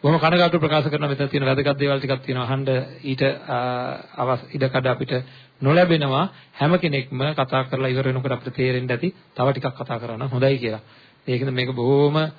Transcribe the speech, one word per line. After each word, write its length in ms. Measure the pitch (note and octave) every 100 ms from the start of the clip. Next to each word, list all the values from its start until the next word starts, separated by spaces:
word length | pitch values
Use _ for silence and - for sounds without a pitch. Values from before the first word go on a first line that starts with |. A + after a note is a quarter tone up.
බොහොම 160 | C#3+ D#3+
කනගාටු 400 | D#3 F3 F3 E3+
ප්‍රකාශ 300 | D#3 D3+ D3+
කරනවා. 200 | D3 D3
මෙතන 200 | C#3 C#3
තියෙන 160 | C#3+ C3+
වැදගත් 340 | C3+ C#3+ C#3
දේවල් 200 | C#3+ C#3
ටිකක් 220 | C3+ C3
තියෙනවා 260 | C3 B2+ B2
අහන්න. 180 | C3+ C3+ B2+ C3 -
ඊට, 180 | C#3+ C3 C3+ C#3 -
අ, 100 | B2+ B2 B2 B2+ C3+ - -
අවස්-, 300 | B2+ B2 -
ඉඩකඩ 340 | - C3 C3 B2+
අපිට 260 | B2 C3+ B2+ C3 - - _
නොලැබෙනවා. 640 | C3+ E3 F3+ E3 C#3+ C3+ F#3+ - -
හැම 260 | - C#3+ F3+
කෙනෙක්ම 420 | F3 C#3 C3 B2+ C#3
කතා 300 | D3+ C3 C3
කරලා 260 | C3 C3 C3+
ඉවර 160 | B2+ C3
වෙනකොට 260 | C3 B2+
අපිට 220 | B2 -
තේරෙන්න 380 | B2+ C3 B2+ B2+
ඇති. 240 | A#2+ F3 - _
තව 140 | - B2+
ටිකක් 240 | C3 C3
කතා 260 | - B2+ A#2+
කරා 180 | A#2 A2+
නම් 120 | C#3
හොඳයි 280 | B2 C3+ C3+
කියලා. 240 | A#2 G#2+ - - - _ -
ඒකද 220 | B2 C3+
මේක 200 | B2+ B2
බොහොම 440 | B2+ A#2+ C#3 D3 D3+ D#3